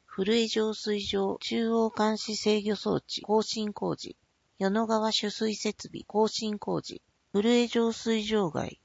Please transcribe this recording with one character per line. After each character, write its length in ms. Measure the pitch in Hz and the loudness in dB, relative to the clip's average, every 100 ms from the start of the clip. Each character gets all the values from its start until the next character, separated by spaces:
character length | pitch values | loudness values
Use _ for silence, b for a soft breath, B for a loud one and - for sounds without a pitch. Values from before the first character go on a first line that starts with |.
古 320 | _ - 190 233 | _ -4 2 2
江 100 | 226 | 2
浄 280 | 220 220 | 0 -2
水 260 | 214 214 208 | -2 -2 -2
場 380 | 196 196 196 - | -2 0 0 -2
中 300 | - 233 226 | -2 0 2
央 180 | 226 226 | 2 2
監 260 | - 214 214 | 2 0 0
視 200 | - 208 | -4 -2
制 260 | 208 214 | 2 2
御 140 | 202 196 | 2 -2
装 160 | 214 165 | 0 -2
置 260 | - - | -2 -8
更 200 | - 220 | 0 2
新 300 | 208 226 208 | 2 -2 -4
工 240 | - 185 151 | -4 -4 -4
事、 200 | - - _ _ _ - | -8 -16 _ _ _ -2
与 120 | 190 | 0
野 160 | 214 226 | 2 2
川 260 | 220 220 | 2 2
取 200 | - 208 | 0 -2
水 240 | - 220 208 | -2 -2 -2
設 320 | 214 - - | -4 -6 -10
備 160 | - - | -14 -2
更 220 | 208 220 | 2 2
新 300 | - 214 208 | 0 -4 -4
工 220 | - 165 | -4 -4
事、 220 | - - - _ _ | -4 -12 -18 _ _
古 180 | 196 226 | 2 4
江 160 | 240 240 | 4 4
浄 260 | 233 233 | 2 2
水 300 | 226 226 226 | 0 0 0
場 280 | 214 214 175 | 0 0 0
外 280 | - - - | -2 -6 -10